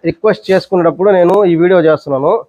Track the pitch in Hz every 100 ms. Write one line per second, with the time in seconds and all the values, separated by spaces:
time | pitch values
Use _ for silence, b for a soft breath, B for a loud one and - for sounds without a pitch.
0 | 165 160 214 202 - 190 - 185 170 147
1 | 196 190 175 202 196 165 180 185 156 151
2 | - 135 147 220